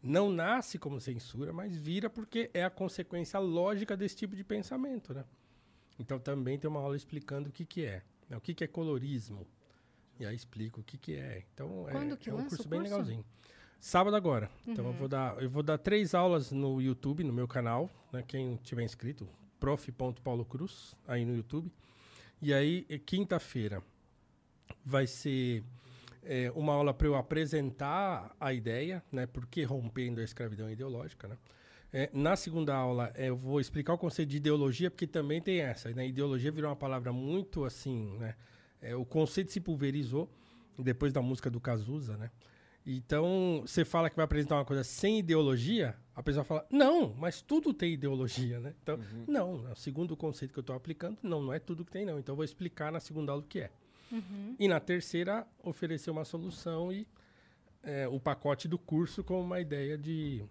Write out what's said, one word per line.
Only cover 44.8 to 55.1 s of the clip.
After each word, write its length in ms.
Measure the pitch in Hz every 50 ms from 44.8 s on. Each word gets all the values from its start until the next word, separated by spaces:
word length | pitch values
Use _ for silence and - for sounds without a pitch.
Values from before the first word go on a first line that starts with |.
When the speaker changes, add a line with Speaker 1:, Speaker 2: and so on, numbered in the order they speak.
| 123
Speaker 1:
sem 340 | - - - - 196 220 220
ideologia, 800 | 190 160 165 156 151 139 131 120 117 160 226 233 170 120 107 - - - -
a 80 | -
pessoa 220 | 147 151 139 147 139
fala, 200 | - 160 156 - -
"Não, 420 | - 285 285 262 320 349 262 139 104 123
mas 240 | 156 175 165 -
tudo 320 | - - 285 320 302 320 -
tem 200 | - 180 170 165
ideologia, 640 | 143 135 139 135 131 131 120 - - 123 120 120 120
né?" 140 | 117 143 165 -
Então, 140 | - - 151
Speaker 3:
Uhum. 280 | 123 110 101 110 113 113
Speaker 1:
não, 420 | - 294 269 185 180 185 139 113 127
é 40 |
o 40 | 113
segundo 400 | - - 151 135 147 175 170 165
conceito 360 | - - 156 143 - 147 131
que 60 | - -
eu 40 |
tô 100 | 123 113
aplicando, 460 | 127 131 - 165 160 - - 180 214 -
não, 200 | - 202 165 151
não 100 | 143 131
é 60 | 131 160
tudo 260 | - - 175 160 175
que 60 | -
tem, 140 | - 190 208
não. 120 | 196 160 143
Então, 160 | 127 - 139
eu 20 |
vou 80 | 143 156
explicar 480 | 147 - - 185 170 - - 151 151
na 80 | 160 165
segunda 320 | - - 156 156 151 143
aula 100 | 139 143
o 40 | 147
que 140 | 147 - 190
é. 100 | 147 - - - _ _ _ - - -
Speaker 2:
Uhum. 420 | 233 226 190 180 202 202 202 214 254
Speaker 1:
E 120 | - 202 196
na 100 | 175 156
terceira, 680 | - - 175 180 165 -